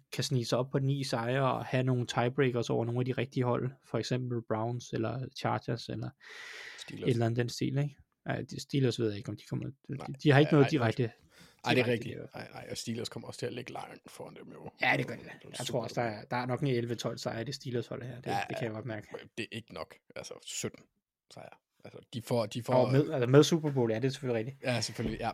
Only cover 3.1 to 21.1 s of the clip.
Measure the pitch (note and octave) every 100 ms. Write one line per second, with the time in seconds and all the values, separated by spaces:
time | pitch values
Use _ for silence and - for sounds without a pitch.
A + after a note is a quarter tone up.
3.1 | A#2+ B2+ C3 B2 B2 B2+ - - A#2+ -
4.1 | B2+ B2+ A#2+ - A2 A2+ B2 - B2+ A2
5.1 | A#2+ C3 - A#2+ A#2 - A#2+ - A#2 B2
6.1 | - - - - - - - - - -
7.1 | A#2 A#2 A#2 B2 - C3 C3 C#3+ - -
8.1 | _ - A#2 - C3+ - C#3 C3 A2+ A2+
9.1 | G2+ F#2+ G2+ - B2+ B2+ - - C#3 -
10.1 | C#3 D3+ C3+ D3+ D3+ C3 C#3+ A#2 A2 A#2
11.1 | - _ - - _ A#2+ A#2+ A#2+ A#2 B2+
12.1 | B2 A#2+ - - B2 B2 - - A2+ A2+
13.1 | A#2+ A#2+ - A#2+ A#2+ - - - - -
14.1 | - - - - - - - B2+ C#3 C3
15.1 | A#2 - - - - C3 B2 A2+ - A#2
16.1 | G#2 - B2 B2 B2 C#3+ A#2+ A#2 A#2 A#2+
17.1 | A2+ B2 A2+ A2+ C3+ C3+ A#2+ A2 A#2 B2
18.1 | B2 - G2+ G2+ - A#2 G#2+ G#2+ G#2+ -
19.1 | - - - A2 A#2 - F2 D#2 - _
20.1 | - - - - - A2 - - _ _